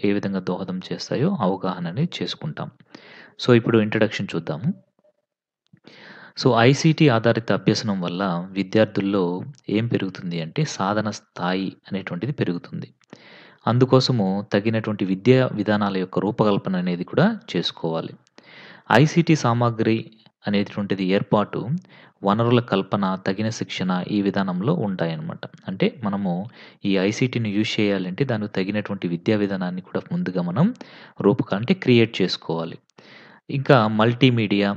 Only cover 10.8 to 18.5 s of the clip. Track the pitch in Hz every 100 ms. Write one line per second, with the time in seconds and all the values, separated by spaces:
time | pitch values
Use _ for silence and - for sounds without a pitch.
10.8 | 95 104 107 104 - - 90 95 95 -
11.8 | - 95 95 87 107 - - 87 - 82
12.8 | - _ _ - - - - _ - 117
13.8 | 127 131 - 123 95 98 104 104 104 110
14.8 | 107 104 95 95 104 127 127 107 101 104
15.8 | 101 95 90 - 95 113 110 101 - 92
16.8 | 90 87 90 - 185 226 - 90 82 -
17.8 | 82 80 - - _ - -